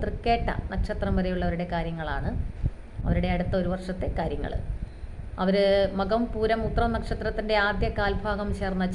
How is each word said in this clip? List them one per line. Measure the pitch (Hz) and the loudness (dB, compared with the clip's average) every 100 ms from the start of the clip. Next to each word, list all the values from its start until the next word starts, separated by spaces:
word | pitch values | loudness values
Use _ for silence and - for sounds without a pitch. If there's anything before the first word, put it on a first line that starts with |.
തൃക്കേട്ട | 208 - 240 233 196 - - | -2 -2 2 2 2 -2 -4
നക്ഷത്രം | 190 - 208 196 196 | -2 0 0 2 2
വരെയുള്ളവരുടെ | 185 180 175 170 175 | 2 2 0 0 -2
കാര്യങ്ങളാണ്, | 170 165 165 156 139 135 247 - - - - - - - | -2 -2 -4 -2 -2 -2 -2 -2 -2 -2 -4 -12 -4 2
അവരുടെ | 170 180 | 2 2
അടുത്ത | 180 175 190 | 2 2 2
ഒരു | 175 | 0
വർഷത്തെ | 180 - 180 143 - | -2 -4 -4 -2 -2
കാര്യങ്ങൾ. | 165 143 80 - - - - - - - - - | -2 -2 -4 -4 -4 -6 -6 -8 -12 -10 -10 -2
അവർ | 185 196 196 196 196 190 | 2 4 4 4 2 0
മകം, | 196 220 233 | 0 0 0
പൂരം, | 220 220 226 220 | 0 2 2 2
ഉത്രം | 226 233 226 | 2 2 0
നക്ഷത്രത്തിൻ്റെ | 220 226 220 220 214 214 202 | -2 -2 -2 -2 2 4 4
ആദ്യ | 202 226 220 | 2 0 2
കാൽഭാഗം | 202 196 202 202 202 190 | 0 2 0 -2 -2 -2
ചേർന്ന | 196 185 185 | -2 0 0